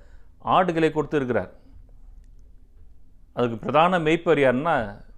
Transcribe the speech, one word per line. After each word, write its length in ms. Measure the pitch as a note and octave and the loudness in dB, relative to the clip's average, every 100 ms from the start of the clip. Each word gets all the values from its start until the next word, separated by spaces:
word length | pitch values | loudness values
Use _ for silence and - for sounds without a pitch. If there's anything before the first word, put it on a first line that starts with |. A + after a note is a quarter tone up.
| - - - - | -20 -20 -20 -10
ஆடுகளை 540 | - D3 F#3 E3 D#3+ | 0 2 2 0 0
கொடுத்திருக்கிறார். 580 | D3+ C#3+ D#3 B2+ A2 F#2 - - - - - - - - - - - - - - - - - - | 0 -2 -2 -2 -2 -4 -12 -20 -20 -20 -20 -20 -20 -20 -20 -20 -20 -20 -20 -20 -20 -20 -20 -12
அதுக்கு 240 | - B2 A2+ | -4 -4 -4
பிரதான 420 | - C#3 F3 F#3 | 0 2 4 2
மேய்ப்பர் 400 | D#3 E3 E3+ D3 | 0 0 0 2
யாருன்னா, 580 | C3+ B2 E3 D3 G#2 G#2 - | 2 2 0 -2 -4 -10 -18